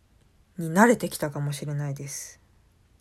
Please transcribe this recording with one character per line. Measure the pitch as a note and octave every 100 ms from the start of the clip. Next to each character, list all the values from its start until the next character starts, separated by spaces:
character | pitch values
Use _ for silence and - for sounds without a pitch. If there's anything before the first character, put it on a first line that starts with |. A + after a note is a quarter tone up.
| _ - - _ _ -
に | E3
慣 | E3 A#3
れ | G#3+
て | F3
き | -
た | D3+
か | D3
も | C#3+
し | C#3+ D3
れ |
な | D3 D3
い |
で | C#3 C#3+
す。 | - - - _ - _ _ - _